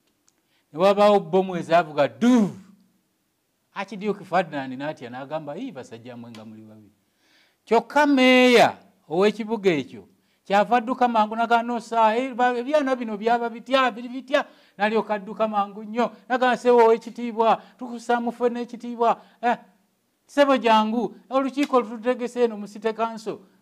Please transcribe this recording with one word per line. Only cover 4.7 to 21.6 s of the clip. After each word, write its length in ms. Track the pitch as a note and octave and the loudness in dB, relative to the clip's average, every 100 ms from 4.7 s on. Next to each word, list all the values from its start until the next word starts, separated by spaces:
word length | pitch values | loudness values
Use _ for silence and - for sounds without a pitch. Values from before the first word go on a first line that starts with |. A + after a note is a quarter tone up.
n'atya 360 | B2+ D3 D3+ A#2+ | -8 -8 -10 -12
n'agamba, 480 | B2 C3+ D#3 D3 D#3 | -14 -10 -10 -10 -12
"Ii, 140 | C4+ | -12
basajja 460 | C#3+ A2 A#2 A#2 A#2+ | -14 -16 -18 -16 -18
mmwe 140 | A#2 | -18
nga 140 | A2 A2 | -18 -18
muli 160 | G#2+ | -20
babi." 300 | G#2+ G#2+ G#2 _ _ _ _ _ _ _ - | -20 -20 -20 _ _ _ _ _ _ _ -2
Kyokka 420 | A3 A3 C#4+ D4 | 0 2 2 2
mmeeya 680 | C4+ B3+ B3+ B3+ A#3 C#3 F#2 _ _ - | 4 6 6 6 6 4 2 _ _ -6
ow'ekibuga 640 | E3 G#3 G#3+ G#3+ A3+ F#3+ | 0 0 0 -6 -2 0
ekyo 360 | D3+ B2 A2 - _ _ _ - | 0 -4 -14 -20 _ _ _ 0
kyava 320 | G3 G3 A#3+ | 0 2 0
adduka 300 | A3 B3+ A#3+ | 0 0 0
mangu 280 | A3+ G#3+ A3 | 2 0 -2
n'agamba, 280 | A3+ A#3 | 0 0
"No, 160 | A#3 A#3 | 0 -6
sir, 360 | - A#3 A3 A#3 | -4 2 2 2
eh, 180 | C4 | -2
ba-, 240 | A#3 B3 A#3+ | 0 0 0
ebyana 380 | B3 D4+ C4 B3+ | 0 0 0 -2
bino 220 | A3+ G#3 | -4 -4
byaba 320 | A3 A#3+ A#3 | 0 0 -2
bitya, 420 | A3+ A#3 C4+ B3+ | -10 -2 0 0
biri 180 | G#3+ A#3+ | -4 -10
bitya?" 360 | C4 - C#4+ - _ _ - | -14 -4 -2 -2 _ _ -4
N'alyoka 360 | G#3 A3 G#3+ | -2 -2 -2
adduka 340 | G#3 G3 G3+ A3 | -6 -6 -4 -2
mangu 360 | G#3 G3+ G3+ | -2 -4 -8
nnyo, 280 | G#3+ A3+ A3+ - - | -8 -4 -4 -6 -6
n'agamba, 280 | B3 B3+ A#3 | 0 0 2
"Ssebo 200 | B3 A#3+ A3+ | 4 6 6
ow'ekitiibwa, 760 | A3+ A#3 A3+ A#3+ A3 A3+ F#3 - _ | 4 -2 -10 -6 0 0 0 -4 _
tukusaamu 540 | B3 A#3 - A#3+ A#3 | -14 -8 -4 -2 -2
ffenna 280 | A#3 B3 A#3+ | -4 -4 -4
ekitiibwa. 600 | A#3+ A3+ A#3+ A#3 A#3 - _ _ | -10 -12 -12 -2 0 0 _ _
Eh, 160 | A#3+ A3+ - _ _ _ _ _ _ | -4 -4 -8 _ _ _ _ _ _
ssebo 300 | - C#4 C4 | 2 2 4
jangu, 580 | A3+ A3 G#3+ A#3+ G3+ - - | 4 4 2 -2 -4 -8 -4
olukiiko 520 | C4 C4+ C4+ | -2 -2 -2